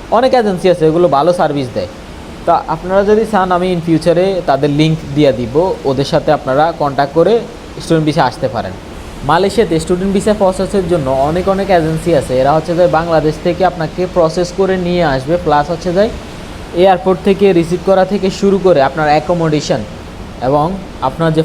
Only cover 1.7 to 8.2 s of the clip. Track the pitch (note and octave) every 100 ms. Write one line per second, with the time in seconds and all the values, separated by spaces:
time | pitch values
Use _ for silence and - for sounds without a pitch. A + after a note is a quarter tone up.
1.7 | G#2+ F#2 - - - - - - E3 -
2.7 | D#3+ F3+ F#3+ G3 G#3+ G#3+ G3+ F#3 F3+ F#3
3.7 | F3 E3 D#3+ F3 E3+ F#3 F#3 E3+ C3+ D3
4.7 | C#3+ D#3 D#3+ - C#3+ C#3+ A#2 A#2 C#3+ F#3
5.7 | - C3+ C3 C3+ D#3 D#3 C#3+ C3 C3+ E3
6.7 | E3 C#3+ C3+ C#3 E3 F3 A#3 G#3+ - -
7.7 | - - D#3+ D3+ D3+